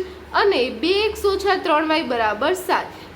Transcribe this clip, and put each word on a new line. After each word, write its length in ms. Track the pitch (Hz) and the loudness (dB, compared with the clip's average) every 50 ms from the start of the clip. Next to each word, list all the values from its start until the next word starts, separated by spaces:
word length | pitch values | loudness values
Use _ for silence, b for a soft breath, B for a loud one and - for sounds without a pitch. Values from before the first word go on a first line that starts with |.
| 370 B B B B - - | -2 B B B B -2 0
અને 360 | 320 415 403 381 285 240 262 | 2 4 4 4 2 0 0
બે 240 | - 214 - 339 381 | -2 -2 0 2 2
એક્સ 320 | 403 427 427 427 - - | 2 2 0 -2 0 0
ઓછા 300 | 403 381 392 381 403 381 | 0 0 2 0 0 0
ત્રણ 320 | 381 - - 294 302 320 311 | 0 2 2 2 2 2 2
વાય 160 | 320 320 330 | 0 0 0
બરાબર 500 | 240 247 233 226 214 208 208 247 302 370 | 0 0 0 0 0 0 0 0 0 0
સાત. 320 | 359 - - 320 208 170 - B B B B B | -2 0 0 0 0 0 -4 B B B B B